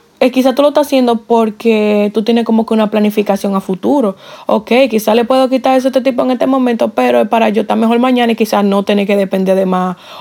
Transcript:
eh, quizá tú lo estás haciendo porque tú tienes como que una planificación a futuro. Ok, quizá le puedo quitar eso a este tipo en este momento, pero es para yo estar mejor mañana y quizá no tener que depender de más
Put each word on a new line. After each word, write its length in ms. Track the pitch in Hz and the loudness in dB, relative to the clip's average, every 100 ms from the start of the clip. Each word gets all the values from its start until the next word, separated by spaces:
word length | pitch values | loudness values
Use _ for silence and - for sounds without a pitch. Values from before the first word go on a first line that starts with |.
| _ _ | _ _
eh, 120 | 254 | 0
quizá 220 | 262 262 254 | 2 0 2
tú 60 | |
lo 80 | 285 | 2
estás 180 | 294 285 | 2 0
haciendo 300 | 262 247 226 | 2 2 0
porque 920 | - 233 220 214 226 220 214 208 208 | 0 0 0 -2 0 2 2 0 0
tú 100 | 214 | -2
tienes 220 | 214 233 233 | 0 0 2
como 200 | 226 226 | 0 0
que 80 | 220 | 0
una 140 | 208 | 0
planificación 640 | 214 208 208 208 196 202 196 | 0 0 0 -2 -2 -2 -4
a 60 | |
futuro. 540 | 196 185 214 285 202 190 - - - | -4 -4 0 0 0 -4 -14 -10 -4
Ok, 260 | 214 208 240 269 | -2 0 2 2
quizá 240 | 220 214 220 | 0 0 0
le 100 | 233 | 2
puedo 240 | 262 262 | 0 2
quitar 280 | 262 262 262 | 0 2 0
eso 100 | 262 | 0
a 20 | |
este 120 | 262 | 0
tipo 200 | 254 247 | 0 -2
en 80 | 254 | -2
este 140 | 247 262 | -2 0
momento, 420 | 269 247 226 226 | 0 0 0 -2
pero 320 | 233 247 240 | -2 0 0
es 60 | 220 | 0
para 220 | 233 220 | 0 0
yo 140 | 208 | 0
estar 120 | 208 214 | -2 0
mejor 200 | 226 233 | 0 2
mañana 320 | 254 247 233 | 2 2 0
y 40 | 226 | 0
quizá 260 | 214 208 | 0 0
no 200 | 202 196 | 0 0
tener 220 | 202 202 196 | 0 -2 0
que 80 | 202 | 0
depender 400 | 190 190 190 190 | 0 -2 0 0
de 100 | 185 | 0
más 320 | 185 185 180 - - | -2 -4 -8 -14 -18